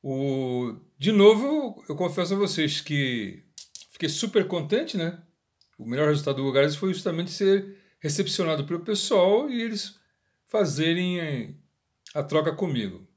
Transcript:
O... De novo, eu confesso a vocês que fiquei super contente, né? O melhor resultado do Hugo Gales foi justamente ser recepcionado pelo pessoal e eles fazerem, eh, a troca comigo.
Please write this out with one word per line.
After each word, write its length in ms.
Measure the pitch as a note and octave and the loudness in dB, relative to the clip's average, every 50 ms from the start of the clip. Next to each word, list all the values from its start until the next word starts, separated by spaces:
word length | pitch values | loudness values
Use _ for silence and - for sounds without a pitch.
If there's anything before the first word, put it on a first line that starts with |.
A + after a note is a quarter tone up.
| - | -6
O... 720 | C#3 C3 C3+ C#3 C#3 C3+ C3+ C3 B2+ B2 B2 B2 A#2 A2+ - - _ _ | -6 -4 -2 -2 -2 -2 -2 -2 -2 -2 -2 -4 -4 -8 -10 -18 _ _
De 160 | _ C3+ G3 | _ 0 2
novo, 720 | A3 G3+ G3 G#3 A3 G#3 B3+ C#4 D#4 D4+ C#4 A#3 - - - - | 6 10 10 10 10 8 2 0 0 -2 -2 -4 -8 -12 -10 -10
eu 60 | D3 | -4
confesso 400 | - F#3 E3+ - F#3+ F3 E3 G3 | -2 -2 -2 -2 -2 -2 -2 0
a 20 | |
vocês 420 | G3 G3+ F#3 - D#3+ D#3 D3+ D3 - | 0 0 -2 0 0 0 0 -2 -4
que 640 | - - D3 C#3+ C#3 C3 B2 A#2 G#2 G2 F#2+ - _ _ _ - - - _ - - - | -4 -2 -2 0 0 0 -2 -4 -6 -8 -10 -14 _ _ _ -8 -8 -6 _ -10 -10 -10
fiquei 200 | - - E3 D3 | -10 -6 -4 -4
super 380 | D3 - - G#3 - A3 F#3+ | -2 -4 -4 0 2 0 0
contente, 480 | F#3 F#3 E3+ D3+ D3+ G#3 B3 D#4+ - - | 2 -4 -4 -2 0 -2 -2 -2 -2 -4
né? 280 | F#3+ E3 E3+ F3+ - - _ _ _ _ _ _ _ _ _ _ | -4 -4 -4 -6 -8 -18 _ _ _ _ _ _ _ _ _ _
O 80 | - G#2+ | -14 -10
melhor 200 | A2+ A#2+ C#3 D#3 | -6 -2 2 2
resultado 280 | D3+ D3+ D3 D3 D3 C3+ | 2 2 2 0 -2 -2
do 80 | B2+ C3+ | -2 -2
Hugo 80 | C3+ | 0
Gales 240 | B2+ C#3 C#3 D3+ D3 | 2 4 2 2 0
foi 180 | - - F#3+ F3 | -2 -2 -2 -2
justamente 380 | - - F3+ E3 E3 F3 F3+ | -2 -4 -4 -4 -4 -6 -6
ser 480 | - - G3+ F#3+ G3 G3+ G3 - - - _ _ _ _ | -4 0 2 2 2 2 0 -6 -16 -20 _ _ _ _
recepcionado 640 | - D3+ D3 - F#3+ - - - F#3 D#3+ D#3 D3 C#3+ | -6 -4 -2 -2 -2 -2 -2 -2 0 -2 -2 -2 -4
pelo 180 | D3 E3+ E3+ | -6 -6 -6
pessoal 680 | E3+ - G#3 G3 - - A#3+ G3 F3 F#3+ G#3 A3+ D4 D4 | -4 -4 -2 -2 0 2 4 6 6 6 6 4 2 0
e 100 | B3 A#3 | -4 -4
eles 400 | A3+ A3+ A3 G3+ - - - _ _ _ _ _ _ _ _ _ _ | -4 -4 -6 -6 -8 -10 -14 _ _ _ _ _ _ _ _ _ _
fazerem, 760 | _ - A3 G3 D#3 C#3+ C#3+ D#3+ E3 E3 F3 F3+ F3+ F3+ F3 | _ 0 0 2 2 0 0 2 2 2 2 0 -2 -2 -2
eh, 360 | E3 D#3 C#3+ B2 A2 - - - _ _ _ _ _ _ _ _ _ - - | -4 -4 -4 -6 -6 -8 -14 -20 _ _ _ _ _ _ _ _ _ -8 -6
a 80 | D3+ | -6
troca 320 | D3 D3 D#3+ D#3 D3+ D#3+ D#3 | -4 0 0 2 2 0 -2
comigo. 540 | - G3 E3+ C#3 A#2+ G#2+ F#2+ F#2 - - _ _ | -2 -4 -2 -2 -2 -4 -4 -8 -12 -20 _ _